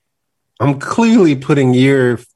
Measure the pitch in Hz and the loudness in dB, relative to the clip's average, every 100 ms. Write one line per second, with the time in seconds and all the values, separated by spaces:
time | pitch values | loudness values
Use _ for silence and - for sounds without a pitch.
0 | _ _ _ _ _ - 135 139 - - | _ _ _ _ _ -6 -4 -4 -6 -2
1 | 226 226 170 135 135 143 131 127 135 139 | 0 2 2 0 -2 0 0 2 2 2
2 | 123 117 - | 0 -4 -10